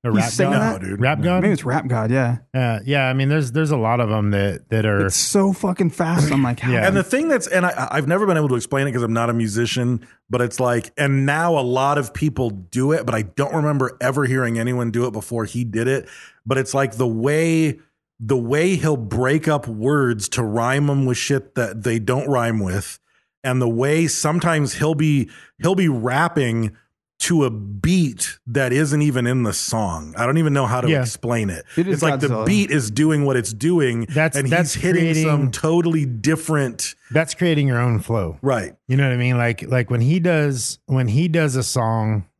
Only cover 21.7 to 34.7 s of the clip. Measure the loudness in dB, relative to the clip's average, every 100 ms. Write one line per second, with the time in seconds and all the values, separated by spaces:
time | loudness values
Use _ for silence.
21.7 | -2 -2 -2 0 -2 0 0 2 0 -2
22.7 | -4 -6 -14 _ _ _ _ -2 0 0
23.7 | 0 0 2 0 0 0 0 2 0 0
24.7 | 0 -2 2 2 2 0 -8 -20 _ 0
25.7 | 2 2 0 0 0 0 0 0 0 -2
26.7 | -6 _ _ _ _ 0 2 2 -2 -10
27.7 | -4 0 2 0 -2 -8 -8 -4 -2 2
28.7 | 2 2 2 2 2 0 0 0 -2 -4
29.7 | -2 -2 -4 -10 -4 0 0 2 0 0
30.7 | 0 0 0 -2 -4 -4 -2 -2 -6 -6
31.7 | -4 -2 0 0 0 0 0 2 2 2
32.7 | 0 -2 0 2 2 2 0 -2 -2 0
33.7 | 2 2 0 -2 0 2 0 0 2 0